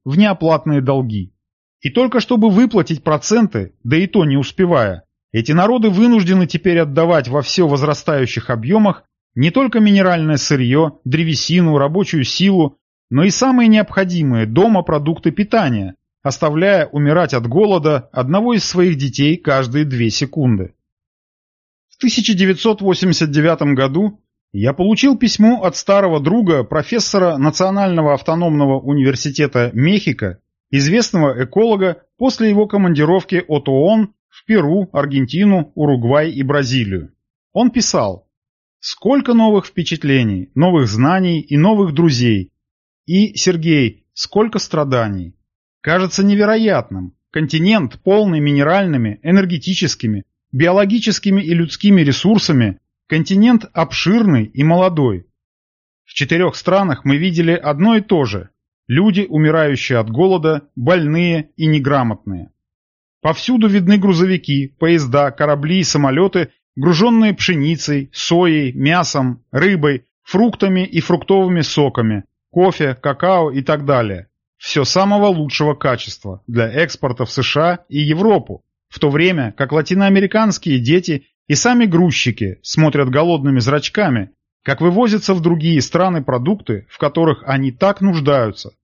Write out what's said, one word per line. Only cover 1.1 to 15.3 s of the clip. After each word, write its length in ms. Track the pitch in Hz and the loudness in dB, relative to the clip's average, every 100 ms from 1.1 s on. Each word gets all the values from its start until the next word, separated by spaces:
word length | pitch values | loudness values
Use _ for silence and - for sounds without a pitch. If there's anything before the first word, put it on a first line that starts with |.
| 104 92 _ _ _ _ _ | -6 -8 _ _ _ _ _
И 80 | 127 | -6
только 300 | 165 254 247 | 0 0 0
чтобы 300 | - 247 220 | 0 2 4
выплатить 540 | 190 247 214 156 156 | 4 2 2 -2 -4
проценты, 720 | - 151 - 220 214 113 92 - | -2 -4 0 0 0 -2 -8 -10
да 140 | 117 160 | -2 0
и 100 | 190 | 0
то 180 | 220 156 | 2 2
не 120 | 139 | 0
успевая, 680 | 127 - 180 160 107 90 - _ _ | -2 -2 0 2 0 -4 -12 _ _
эти 200 | 107 117 | -4 0
народы 380 | 156 196 254 220 | 2 2 2 2
вынуждены 580 | 180 233 226 175 190 180 | 2 4 4 2 2 0
теперь 320 | 165 185 170 | -2 0 0
отдавать 480 | 160 139 165 165 120 | 0 0 2 2 0
во 140 | 139 | -4
всё 260 | 131 - 165 | -2 0 0
возрастающих 840 | 139 147 143 - 147 127 - - | 0 0 -2 -2 -2 -2 -4 -6
объёмах 540 | 120 117 214 208 - _ _ _ - | -6 0 2 2 0 _ _ _ -2
не 160 | 156 | 0
только 280 | 254 269 233 | 0 0 2
минеральное 580 | 214 202 185 175 156 147 | 4 4 2 0 0 -2
сырьё, 640 | - 143 123 135 160 - 131 | 0 -2 0 2 0 -4 -6
древесину, 720 | 147 165 156 - 175 170 147 | -2 -2 -4 -2 0 2 2
рабочую 460 | 143 170 196 160 | 0 -2 -2 -2
силу, 540 | 127 - 190 190 151 - _ _ _ | -4 -2 0 2 0 -4 _ _ _
но 140 | 127 | 0
и 60 | 190 | 0
самые 380 | - 262 262 226 | 0 0 2 4
необходимые 800 | 214 202 - 190 175 147 117 110 | 4 2 -2 -2 -2 0 0 0
дома 380 | 117 214 202 | 2 2 2
продукты 480 | 170 156 143 165 175 | 0 -2 -2 -4 -4